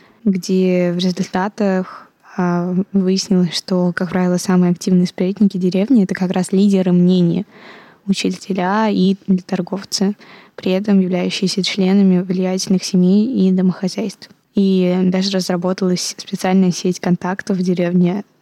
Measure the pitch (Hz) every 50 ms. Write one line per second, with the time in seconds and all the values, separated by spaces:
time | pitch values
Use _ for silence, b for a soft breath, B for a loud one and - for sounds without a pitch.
0 | b b b b b 220 185 185 175 - 190 190 185 185 180 180 180 175 175 175
1 | 185 185 180 - 185 - - 185 185 214 - - 208 196 190 185 185 - - -
2 | - - _ _ _ - - - 180 175 175 175 175 180 180 180 196 - - 196
3 | 185 185 190 190 - - 190 180 180 165 - - - - 190 180 180 175 170 -
4 | 190 165 165 185 180 180 180 175 - - 185 180 180 175 175 170 - 208 185 180
5 | 180 180 - - 185 180 202 - 214 196 - 185 180 180 175 185 196 220 277 226
6 | 190 180 185 - 190 180 - 190 180 - - 190 202 208 196 190 185 185 180 180
7 | 180 180 185 180 175 170 165 180 208 B B B B B B B B B B B
8 | B 202 196 - - 190 185 180 - - 190 185 180 185 196 214 220 214 202 190
9 | 185 190 190 196 _ - 190 185 - - 190 185 175 - 185 190 196 - - -
10 | 196 196 202 - B B B B B B B - - 196 185 190 208 214 202 190
11 | 185 180 185 175 180 185 180 - - 180 - - 180 - - - 190 185 190 202
12 | 196 190 185 175 180 185 185 185 185 185 185 190 - - 190 185 - - - 185
13 | 180 180 190 208 214 254 262 202 190 190 185 185 185 180 175 - - 180 - 208
14 | 214 196 - - - - _ _ _ _ _ 202 196 190 190 185 180 180 180 185
15 | 185 185 180 190 185 196 190 190 180 - 180 175 175 185 185 - 196 185 180 175
16 | - - - - - - - - - 185 185 196 185 180 165 - - 190 180 -
17 | - 185 180 - - 180 185 - - - 196 180 185 185 180 175 180 175 180 180
18 | 180 175 180 202 - _ _ _